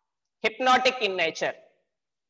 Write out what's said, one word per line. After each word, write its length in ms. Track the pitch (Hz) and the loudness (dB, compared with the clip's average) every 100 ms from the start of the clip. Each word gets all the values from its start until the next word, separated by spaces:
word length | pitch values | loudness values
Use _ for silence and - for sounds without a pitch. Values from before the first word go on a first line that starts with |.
| _ _ _ _ | _ _ _ _
hypnotic 540 | 220 220 254 254 254 254 | -6 0 2 4 2 0
in 140 | 202 185 | -4 -2
nature. 380 | 165 - 151 - - _ _ _ _ _ | -4 -2 -6 -6 -16 _ _ _ _ _